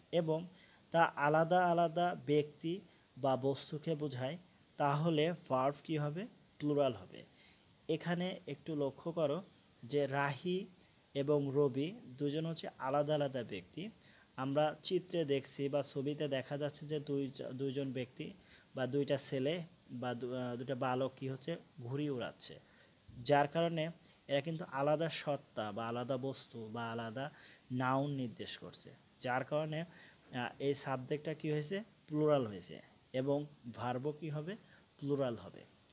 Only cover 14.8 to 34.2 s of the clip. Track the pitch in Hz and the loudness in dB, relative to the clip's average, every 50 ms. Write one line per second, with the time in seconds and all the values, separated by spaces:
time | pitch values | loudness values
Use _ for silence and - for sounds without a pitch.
14.8 | - - 185 180 170 - - 170 165 139 139 135 131 - - - 143 143 139 147 | -2 0 0 0 0 0 -2 0 2 2 2 2 0 -2 -4 -2 -2 0 2 0
15.8 | 135 - - 147 131 143 147 151 156 147 135 131 123 - 147 143 147 143 - - | 0 -2 -2 -4 -2 -2 -2 -2 -2 0 0 -2 -2 -2 -4 -2 -2 -2 -4 -4
16.8 | 160 147 156 151 143 147 143 139 139 131 135 - 127 113 127 127 139 139 127 139 | -6 -4 -4 -4 -2 -2 -2 0 0 -2 -4 -6 -8 -8 -4 -2 -2 -2 0 -2
17.8 | 139 135 123 131 123 123 - - 151 175 196 - - - - - - - - 135 | -2 -2 -2 -4 -4 -6 -6 -10 -10 -10 -12 -14 -20 -20 -20 -20 -20 -10 -4 -2
18.8 | 127 127 127 143 143 - 143 131 - - - 135 131 143 165 185 165 165 - - | -2 0 2 2 2 2 2 0 0 0 0 0 2 2 0 0 -4 -8 -12 -20
19.8 | - - 135 123 123 123 123 120 127 120 127 127 127 123 123 120 127 127 139 123 | -16 -12 -8 -6 -4 -4 -4 -2 -4 -4 -4 -4 -4 -4 -4 -4 -4 -4 -2 0
20.8 | 135 131 127 127 135 127 - - 135 131 131 131 - - 170 170 - - - - | 0 2 2 2 0 -2 -2 -4 -6 -6 -6 -4 -4 -6 -6 -6 -8 -14 -16 -12
21.8 | 123 117 131 143 151 147 139 123 110 78 - - - - - - - - - - | -8 -6 -4 -2 -2 -2 -2 -2 -4 -4 -4 -4 -6 -6 -6 -10 -18 -20 -20 -20
22.8 | - - - _ _ - - - 120 123 143 143 147 147 - 165 170 170 170 160 | -20 -20 -20 _ _ -20 -12 -4 2 6 6 6 6 6 4 2 2 2 2 0
23.8 | 156 165 170 - - - - - - - 139 143 135 165 165 160 180 - - 135 | -2 -2 -4 -8 -16 -20 -20 -18 -6 0 0 0 0 0 -4 -4 -6 -4 -2 0
24.8 | 139 147 151 151 165 160 151 - - 156 143 135 - - - - 110 107 101 110 | 2 4 4 4 2 0 -2 -2 -2 -2 -2 -4 -4 -8 -6 -4 -4 -4 -4 -4
25.8 | 113 113 120 120 123 120 139 127 127 135 131 - - - - 117 113 110 107 117 | -4 -4 -2 -2 -2 -2 -2 -2 -2 -4 -6 -6 -10 -12 -12 -12 -10 -8 -6 -6
26.8 | 117 - 113 117 117 113 110 131 135 151 - - - - - - - - 127 123 | -4 -4 -4 -4 -6 -6 -6 -6 -6 -8 -8 -12 -20 -20 -20 -20 -10 -6 -2 0
27.8 | 131 127 131 135 139 147 143 135 127 117 98 - 104 - - - - 87 87 - | 2 2 4 2 2 0 -2 -2 -4 -4 -6 -8 -8 -8 -8 -8 -10 -12 -12 -12
28.8 | - - - - - - - - - 127 123 127 131 - 151 151 156 156 151 156 | -14 -16 -18 -20 -20 -20 -14 -8 -4 -2 0 0 0 0 0 0 0 0 -2 -4
29.8 | 170 175 - - - - - - - - 127 131 123 113 - - 139 139 143 135 | -6 -8 -10 -18 -20 -20 -20 -20 -16 -10 -6 -4 -4 -4 -4 -2 0 0 2 2
30.8 | - 143 135 127 127 127 160 143 151 165 156 151 - 156 151 151 147 151 196 196 | 2 0 0 -4 -2 -4 -4 -4 -4 -4 -6 -4 -2 -2 -2 -2 -2 -2 -4 -6
31.8 | 220 - - _ _ - 151 151 151 151 147 139 127 107 104 92 87 - 80 - | -6 -8 -14 _ _ -4 0 2 4 6 6 6 4 2 -2 -6 -8 -8 -10 -12
32.8 | - - - - _ _ - 127 131 139 143 143 147 147 - - - 120 113 - | -16 -18 -20 -20 _ _ -2 -2 0 2 2 0 0 -4 -10 -16 -14 -12 -8 -6
33.8 | 117 123 123 127 127 151 147 147 | -4 -4 -2 -2 -2 -4 -6 -6